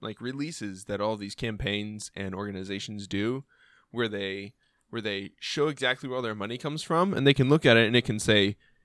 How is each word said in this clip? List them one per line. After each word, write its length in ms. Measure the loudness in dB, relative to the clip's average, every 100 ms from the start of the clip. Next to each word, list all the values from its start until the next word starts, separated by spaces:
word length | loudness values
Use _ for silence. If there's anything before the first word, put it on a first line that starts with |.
like, 200 | -12 -8
releases 640 | -8 -6 -6 -6 -10 -10 -8
that 140 | -2
all 160 | -2 -2
these 200 | -6 -6
campaigns 760 | -6 -4 -2 -2 -4 -10 -12 -8
and 180 | -8
organizations 720 | -6 -6 -8 -8 -8 -8 -10 -4
do, 380 | -2 0 -2 -8 _ _ _ _
where 160 | -4 -2
they, 460 | -2 -4 -6 -10 -16 _ _ _
where 120 | -8
they 280 | -4 -4 -6 -10
show 300 | -8 0 0
exactly 400 | 0 -2 -2 -4
where 80 | -6
all 60 |
their 120 | -4
money 240 | -4 -6 -6
comes 240 | -6 -8
from, 320 | -2 2 2
and 100 | 4 4
they 80 |
can 140 | 6 6
look 160 | 6
at 120 | 8 8
it 100 | 8
and 80 | 4
it 80 |
can 140 | 2 0
say, 360 | 4 6 6 2 _ _